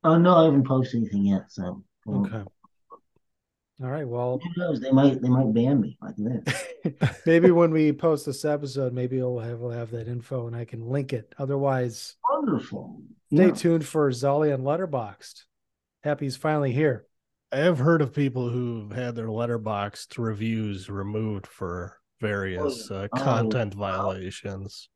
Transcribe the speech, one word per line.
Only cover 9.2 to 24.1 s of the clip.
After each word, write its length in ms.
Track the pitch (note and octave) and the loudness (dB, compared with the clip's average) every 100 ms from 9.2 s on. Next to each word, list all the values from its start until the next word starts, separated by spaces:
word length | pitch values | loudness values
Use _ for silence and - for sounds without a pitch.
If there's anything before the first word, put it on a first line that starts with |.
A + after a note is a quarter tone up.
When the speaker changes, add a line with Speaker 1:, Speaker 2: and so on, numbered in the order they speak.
Speaker 2:
we'll 200 | B2+ B2 | -2 -4
have, 180 | A#2 A#2 | -6 -8
we'll 140 | A#2+ | -8
have 180 | A#2 A#2 | -8 -8
that 180 | A#2 A2+ | -8 -8
info 380 | B2 - B2+ A#2 | -10 -6 -8 -6
and 80 | A#2 | -8
I 80 | |
can 240 | A2+ A#2 A#2 | -10 -10 -4
link 240 | C#3 C3+ | -4 -2
it. 200 | B2 - - | -6 -8 -10
Otherwise, 760 | C3+ C#3 C#3 C3 B2 A2 - _ - | -4 0 0 0 -2 -6 -16 _ -2
Speaker 1:
Wonderful. 720 | D4+ C#4 C3+ - - - - - - _ | 0 0 -2 -6 -14 -14 -18 -20 -20 _
Speaker 2:
stay 140 | D3 F#3 | 6 6
Speaker 1:
Yeah. 40 | |
Speaker 2:
tuned 320 | - F3 E3 C#3+ | 4 2 0 0
for 220 | D#3 C#3+ | 0 0
Zolly 420 | A#2+ C#3 C#3+ D3+ | 0 0 2 2
on 80 | C#3 | 0
Letterboxd. 800 | C3 D#3 F#3 C3+ G#2+ G2 - - _ _ _ _ _ _ | -2 -2 -2 -6 -8 -14 -20 -20 _ _ _ _ _ _
Happy 220 | D3 C#3+ C#3 | -4 -4 -4
he's 100 | B2+ | -4
finally 360 | D#3 D3+ C#3 | -2 0 0
here. 340 | B2 D3+ A#2 _ _ _ _ _ | 2 2 0 _ _ _ _ _
Speaker 3:
I 60 | C3 | 2
have 200 | E3+ D#3 | 2 4
heard 240 | C#3+ E3 | 4 4
of 100 | C3+ | 2
people 340 | - C#3 B2 B2 | 0 0 0 -2
who've 400 | B2 A#2+ A#2 G#2 | -2 -4 -6 -8
had 240 | B2 B2 A#2 | -6 -6 -6
their 120 | A2+ | -6
Letterboxd 880 | A2 A#2 A#2 G#2+ G#2 G2+ - - - | -2 -2 -2 -2 -4 -4 -8 -16 -6
reviews 720 | A2+ G#2 A2 A2+ G#2+ G2 G2 | -6 -2 -2 -2 -4 -6 -8
removed 580 | G2 G2 G#2+ A2 G2+ - | -8 -6 -4 -4 -6 -10
for 520 | - F#2 F2+ F2+ - _ _ | -10 -8 -8 -10 -16 _ _
various, 680 | A2 G2+ F#2+ F#2 C#3 A#2+ G#2+ | -4 -2 -4 -2 -4 -4 -10
Speaker 1:
Oh, 40 | |
yeah. 60 | G2 | -8
Speaker 3:
uh, 60 | G2+ | -6
Speaker 1:
Oh. 60 | B2+ | -2
Speaker 3:
content 500 | C#3 A2+ A2+ A#2+ G#2+ | 0 2 0 0 -4
violations. 1120 | G2 G2 F#2+ G2 | -6 -6 -4 -4